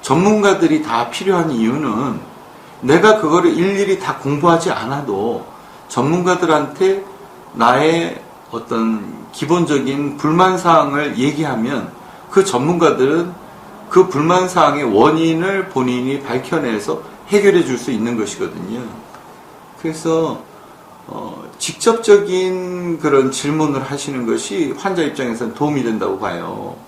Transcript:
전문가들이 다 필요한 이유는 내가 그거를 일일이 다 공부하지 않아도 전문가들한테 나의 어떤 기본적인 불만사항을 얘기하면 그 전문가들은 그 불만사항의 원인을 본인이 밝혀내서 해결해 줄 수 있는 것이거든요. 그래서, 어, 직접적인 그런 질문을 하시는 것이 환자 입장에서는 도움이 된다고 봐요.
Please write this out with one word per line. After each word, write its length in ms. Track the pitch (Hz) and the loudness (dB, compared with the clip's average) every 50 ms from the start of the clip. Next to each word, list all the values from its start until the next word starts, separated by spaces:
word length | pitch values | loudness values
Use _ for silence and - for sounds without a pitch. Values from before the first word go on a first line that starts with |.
전문가들이 800 | - - 135 156 185 208 214 214 202 202 185 - 170 156 156 151 - | 2 2 2 4 6 4 4 4 4 4 4 4 4 2 2 2 0
다 280 | - 117 117 120 - | 0 -2 -2 -2 -2
필요한 400 | - - 185 190 190 175 165 160 | -6 -4 -2 0 2 2 2 0
이유는 680 | 139 117 113 110 127 147 156 131 104 107 135 135 110 - - - - - - - - - - - - - | 0 0 0 0 0 0 -2 -2 -2 -2 -2 -4 -4 -6 -10 -14 -20 -20 -20 -20 -20 -20 -20 -20 -18 -10
내가 400 | - 123 147 175 208 220 220 214 | 0 2 4 6 6 6 4 4
그거를 320 | - 156 156 175 175 170 - | 2 2 2 4 4 4 2
일일이 460 | 151 175 196 202 196 202 185 190 180 | 2 0 0 0 0 0 0 0 -2
다 160 | - - 147 | -2 -8 -8
공부하지 540 | - - 139 143 143 143 170 165 165 165 185 | -6 -4 -4 -2 2 4 4 4 4 2 -2
않아도 760 | 143 - 107 117 135 143 143 127 101 95 104 117 113 - - - - - - - - - - - | -4 -4 -6 -6 -6 -6 -6 -6 -4 -4 -2 -4 -4 -6 -8 -14 -20 -20 -20 -20 -20 -20 -18 -8
전문가들한테 1160 | - - 123 143 165 180 180 180 180 175 180 175 156 151 143 135 - - 190 190 196 196 - - - - - - - - - - - | -4 -2 0 0 0 0 2 0 0 0 2 2 2 2 2 -2 -2 0 2 2 2 0 -4 -12 -16 -20 -20 -20 -20 -20 -20 -16 -4
나의 720 | - 117 120 123 135 147 160 165 170 165 170 - - - - - - - - | 0 2 4 4 4 4 2 2 2 -2 -4 -8 -12 -16 -20 -20 -20 -20 -12
어떤 760 | - 113 113 - 120 113 113 113 110 107 98 92 - - - - - | -12 -12 -8 -4 -2 -2 0 0 -2 -4 -6 -10 -12 -14 -16 -16 -10
기본적인 840 | - - 139 170 180 170 143 151 135 123 127 139 143 147 143 143 | -8 -2 0 2 2 2 2 2 0 0 0 -2 -2 -4 -4 -6
불만사항을 1040 | - - 151 160 170 185 190 185 170 - 175 165 156 143 143 139 143 151 143 - 107 | -4 -2 0 2 4 2 2 2 0 2 4 4 4 4 2 -2 -2 -4 -4 -2 0
얘기하면 760 | 127 139 - 143 156 147 131 113 113 123 143 123 95 87 - - - - - - - - | 0 0 0 -2 -4 -4 -2 -2 -2 -2 -4 -6 -6 -8 -14 -18 -20 -20 -20 -20 -18 0
그 120 | - 196 185 | 2 2 2
전문가들은 880 | - - 123 131 156 175 170 170 151 127 117 127 139 151 165 175 180 175 - - - - - - - - - - - | 2 0 0 0 2 2 4 4 2 4 4 2 2 2 0 -2 -4 -8 -14 -18 -20 -20 -20 -20 -20 -20 -20 -14 0
그 180 | - 180 185 - | 4 4 4 4
불만사항의 760 | - 139 151 165 180 185 185 180 180 175 156 147 139 147 143 | 2 0 2 2 2 2 2 0 2 2 2 2 2 0 -2
원인을 840 | 123 101 101 120 147 156 160 165 165 160 160 175 190 196 196 185 185 | 2 4 4 4 4 4 2 2 2 0 0 -2 -2 -2 -4 -4 -4
본인이 540 | - 131 127 127 123 123 123 131 139 139 139 | -4 -2 -2 0 -2 -2 -4 -4 -4 -6 -6
밝혀내서 800 | - 117 131 127 - - 160 147 123 110 104 101 - - - - - - - - - | -4 -6 -6 -4 -2 -4 -2 -2 -2 -4 -4 -4 -4 -6 -6 -8 -14 -20 -20 -8 0
해결해 360 | 196 208 196 196 175 175 156 | 2 4 4 6 4 4 2
줄 120 | 127 127 | 2 -2
수 140 | 117 - - | -4 -4 -4
있는 260 | 127 107 110 117 120 | -4 -2 -2 -2 -2
것이거든요. 680 | 113 107 98 - - 95 87 85 87 87 95 113 123 123 107 92 - - - - - - - - - - - - - - - - - | -4 -4 -6 -6 -6 -8 -8 -8 -10 -10 -10 -10 -10 -10 -12 -14 -16 -20 -20 -20 -20 -20 -20 -20 -20 -20 -20 -20 -20 -20 -20 -20 -10
그래서, 640 | - 165 160 160 - 165 160 160 160 156 120 - - - - - - - - - - - - - - - | -8 -8 -8 -4 -2 0 0 0 0 -2 -4 -8 -12 -18 -20 -20 -20 -20 -20 -20 -20 -20 -20 -20 -18 -16
어, 340 | - - - - - - - - - - | -14 -12 -12 -12 -14 -14 -16 -18 -14 -10
직접적인 1400 | - - 165 - - 226 233 233 226 214 208 202 - 170 185 185 185 185 185 185 185 180 180 180 175 175 170 156 | -10 -10 -8 0 2 2 2 2 4 6 6 6 6 2 -2 0 0 0 -2 -4 -6 -6 -6 -6 -4 -4 -4 -2
그런 320 | - 151 139 135 131 131 131 | 0 2 4 4 4 2 0
질문을 500 | - - 143 151 156 156 151 139 135 131 | -4 -4 -2 0 0 0 0 0 -2 -4
하시는 440 | - 143 139 - - 139 127 120 | -6 -8 -8 -6 -6 -6 -4 -2
것이 460 | 113 113 113 - - 202 196 160 135 - - | -2 -2 -2 -4 -6 -4 -2 -2 -2 -4 -4
환자 240 | - 190 190 175 160 | -4 -4 -2 0 -2
입장에서는 520 | 139 - - 135 120 113 113 123 110 110 | -2 -2 -4 -6 -6 -4 -6 -6 -8 -4
도움이 280 | - 147 147 151 139 120 | -2 -2 -2 0 -2 -2
된다고 380 | 117 113 107 95 92 98 95 | -2 -2 -2 -2 -4 -4 -4
봐요. 560 | 104 95 87 87 85 85 - 107 101 92 85 - - | -6 -6 -6 -8 -8 -10 -10 -10 -12 -14 -14 -16 -20